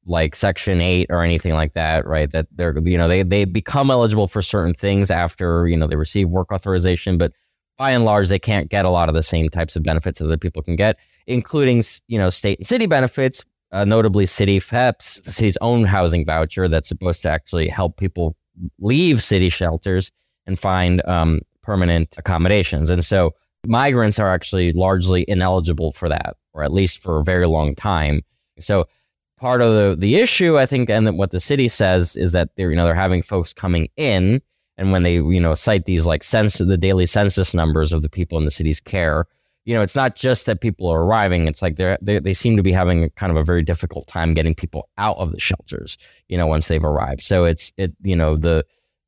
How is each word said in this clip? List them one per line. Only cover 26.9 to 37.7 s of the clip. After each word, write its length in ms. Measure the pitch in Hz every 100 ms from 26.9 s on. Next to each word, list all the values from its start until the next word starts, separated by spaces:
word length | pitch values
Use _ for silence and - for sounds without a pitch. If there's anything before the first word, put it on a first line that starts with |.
| -
for 200 | 92 78
a 40 |
very 220 | 76 90 87
long 280 | 80 76
time. 480 | 69 104 85 73 73 - _ _ -
So 300 | - 98 85 _ _ _ _ _
part 220 | 127 123
of 140 | 117
the, 200 | 107 101
the 200 | 82 101
issue, 440 | 165 240 - 175 151
I 60 |
think, 240 | 131 135 117
and 300 | 110 110 85
what 120 | 98
the 80 | 90
city 300 | - 143 117
says 480 | - 98 92 87 -
is 160 | 90
that 160 | 87 82 -
they're, 140 | 90
you 60 | 82
know, 100 | 85
they're 80 |
having 260 | 85 95 90
folks 320 | - 95 85
coming 360 | - 95 87 80 -
in, 420 | 147 95 92 123 _ _ _ -
and 140 | 95
when 100 | 92
they, 140 | 87 87
you 240 | 78 90
know, 140 | 85
cite 300 | - - 98
these, 220 | 87 85 85
like, 160 | 78
cens-, 440 | - 113 104 - 92
the 120 | 90
daily 260 | 95 92
census 480 | 87 104 101 98 92
numbers 380 | 87 80